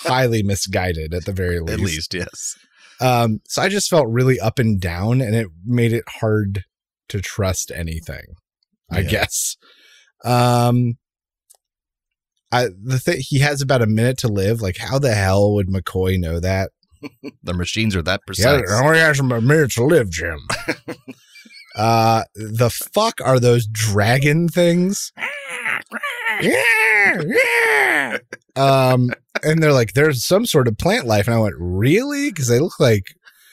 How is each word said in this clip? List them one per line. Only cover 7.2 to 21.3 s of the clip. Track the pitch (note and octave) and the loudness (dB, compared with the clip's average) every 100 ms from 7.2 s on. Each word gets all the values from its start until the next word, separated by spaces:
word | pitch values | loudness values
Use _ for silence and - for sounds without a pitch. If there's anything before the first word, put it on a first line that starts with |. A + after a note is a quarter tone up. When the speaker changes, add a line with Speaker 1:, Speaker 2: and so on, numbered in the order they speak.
Speaker 1:
trust | - - F#2+ F2 - | -8 -4 -2 -2 -6
anything, | - E2 D#2+ - C#2 - - _ _ _ _ - | -8 -8 -8 -10 -14 -16 -20 _ _ _ _ -6
I | - | -4
Speaker 2:
Yeah. | C#2+ | -2
Speaker 1:
guess. | G#2+ - - - - _ _ _ - _ _ | -2 -2 -4 -6 -10 _ _ _ -20 _ _
Um, | A#2+ B2 B2 A#2+ A#2+ B2 A#2+ A#2+ _ _ _ _ _ _ _ _ _ _ _ _ _ _ - | 0 2 4 4 2 2 0 -4 _ _ _ _ _ _ _ _ _ _ _ _ _ _ -4
I, | B2 A#2+ F#2 | -2 -2 -4
the | A#2 C3 | -4 -2
thing, | - C3+ | -2 -4
he | C3+ C#3 | -2 0
has | D3 C#3 | 0 0
about | C3+ C3 | 0 2
a | G#2+ | 2
minute | A2 A#2+ C3 | 2 0 0
to | A#2+ | -2
live. | G2+ G2 A2+ | 0 0 0
Like, | G2 - | -4 -6
how | - C#3 | -4 -2
the | C3+ | 0
hell | G#2+ F#2+ G2 G#2 | 2 2 4 4
would | G#2 F#2 | 2 0
McCoy | F#2+ - F#2 F#2 F#2 | -4 -4 -2 0 0
know | E2 E2+ | -2 -2
that? | F2+ F#2+ F#2+ _ _ _ | -2 -2 -4 _ _ _
Speaker 2:
<laughs> | C#3+ _ C#3 _ | -20 _ -20 _
The | - | -8
machines | F2+ E2+ A2 A2 | -6 -4 -2 -2
are | F#2 | -2
that | D#2+ G2 | -2 -6
Speaker 1:
Yeah, | - | -6
Speaker 2:
precise. | F#2 A#2 C#3+ F#2 | 0 2 2 0
Speaker 1:
it | G#2+ | 0
only | D3 D#3+ | 2 4
has | D#3+ C#3 | 2 2
a | |
minute | C3 A#2 A#2+ D#3+ C3 | 0 0 2 4 2
to | A2+ | 2
live, | C3 E3 G2+ | 2 2 2
Jim. | E2 F2 D2+ - - - | -6 -8 -8 -10 -10 -8
Speaker 2:
<laughs> | - - - - - _ | -10 -10 -16 -16 -20 _